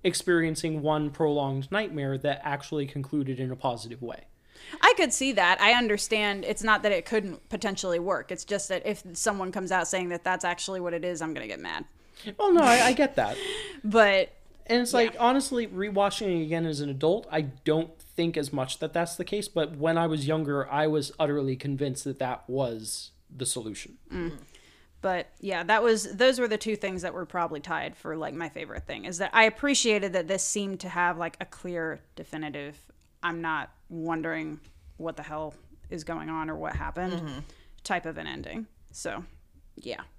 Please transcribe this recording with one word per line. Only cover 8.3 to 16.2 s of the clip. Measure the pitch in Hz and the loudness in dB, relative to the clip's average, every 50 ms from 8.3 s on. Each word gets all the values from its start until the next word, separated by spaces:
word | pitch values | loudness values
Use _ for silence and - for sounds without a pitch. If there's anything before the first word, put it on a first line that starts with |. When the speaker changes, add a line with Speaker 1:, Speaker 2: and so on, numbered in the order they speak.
Speaker 2:
It's | 185 - - | -10 -10 -6
just | - 202 202 202 - | -4 -4 -4 -2 -2
that | 196 175 - | -4 -2 -2
if | - 208 - - 180 170 | -4 -4 -4 -8 -12 -8
someone | - - 226 202 196 185 185 | -2 0 0 0 0 -2 -2
comes | 180 208 185 170 | -2 -4 -2 0
out | 190 185 170 | 0 0 0
saying | - - 185 180 175 | 0 -2 -2 -2 -2
that | 175 170 - | -4 -4 -2
that's | 185 185 180 - | -2 -2 0 0
actually | 175 175 175 - - 190 185 | -2 -2 -2 -6 -6 -6 -4
what | 175 175 170 | -4 -4 -4
it | 170 165 | -2 -4
is, | 180 180 156 | -4 -4 -4
I'm | 165 160 156 | -6 -6 -6
gonna | - 117 | -6 -8
get | 107 98 69 | -8 -10 -8
mad. | 82 87 80 78 - - - - _ - - - - 214 196 | -6 -6 -6 -6 -8 -10 -16 -20 _ -20 -20 -14 -14 -14 -4
Speaker 1:
Well, | - 415 403 349 | 0 4 6 8
no, | 339 | 8
I, | 302 247 233 254 233 | 10 10 8 8 8
I | 247 254 | 6 6
get | 240 294 262 - | 4 4 4 4
that. | - 117 104 - - 381 392 427 440 | 2 0 0 -2 -4 -6 -6 -6 -8
Speaker 2:
<laughs> | 427 403 370 285 - | -8 -12 -14 -8 -4
But | 214 202 233 220 202 196 190 185 - - - - - - - - | 4 8 8 8 8 8 4 4 2 -4 -20 -20 -20 -20 -20 -2
Speaker 1:
And | - 233 247 | 0 2 2
it's | 247 240 | 2 4
Speaker 2:
yeah. | - 240 | 4 4
Speaker 1:
like, | 233 226 - - | 4 4 4 4
honestly, | 240 240 254 277 269 - 269 240 233 | 4 6 6 4 2 2 -2 -2 -2
rewatching | 190 180 185 196 208 196 202 202 202 - - | -2 -2 -4 -4 0 2 4 2 4 2 0